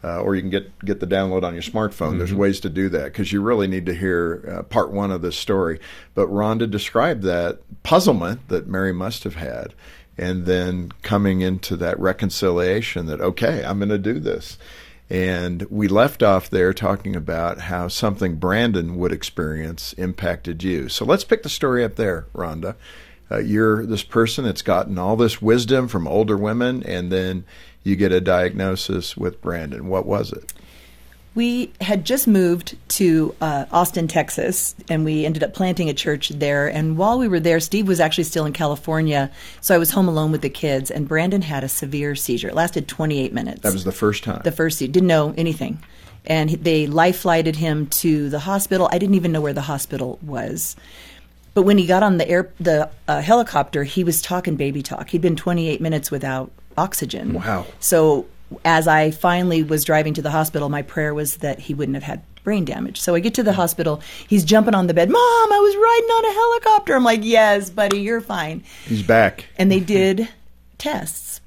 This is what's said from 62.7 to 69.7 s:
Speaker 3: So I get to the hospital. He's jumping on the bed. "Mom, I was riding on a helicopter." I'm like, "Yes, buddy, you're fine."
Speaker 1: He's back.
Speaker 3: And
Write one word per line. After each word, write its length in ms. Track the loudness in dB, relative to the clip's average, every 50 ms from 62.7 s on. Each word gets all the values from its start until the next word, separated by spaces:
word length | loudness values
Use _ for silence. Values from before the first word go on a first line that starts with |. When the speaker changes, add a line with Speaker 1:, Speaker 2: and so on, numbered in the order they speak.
| -4 -6 -6 -8 -6 -4
Speaker 3:
So 140 | 0 2 2
I 60 | 2
get 140 | 2 0 0
to 80 | 2
the 100 | 2 2 2
hospital. 460 | 2 0 0 0 -2 -2 -2 -2 -4 -8 -16 -16 -18 -2 2
He's 160 | 2 2 4
jumping 300 | 6 6 6 6 6 4
on 120 | 2 2 4
the 60 | 4
bed. 140 | 4 4 6
"Mom, 80 | 6 6 6 6 6 4 4 4
I 60 | 6 6
was 160 | 6 4 6
riding 340 | 4 4 6 6 4 4 4
on 140 | 2 2 2
a 80 | 2 2
helicopter." 600 | 2 2 2 2 2 4 4 4 4 4 2 2
I'm 80 | 4 4
like, 160 | 4 4 2
"Yes, 480 | 2 4 6 6 8 6 6 4 0 -4
buddy, 280 | -2 0 0 2 2 0
you're 200 | 0 -2 -2 -4
fine." 420 | -4 -4 -6 -4 -4 -6 -8 -10 -12 -16 -20 -20 -6
Speaker 1:
He's 160 | -4 -4 -4
back. 440 | 2 6 6 6 6 6 2 -2 -18 -16 -2
Speaker 3:
And 140 | 2 4 4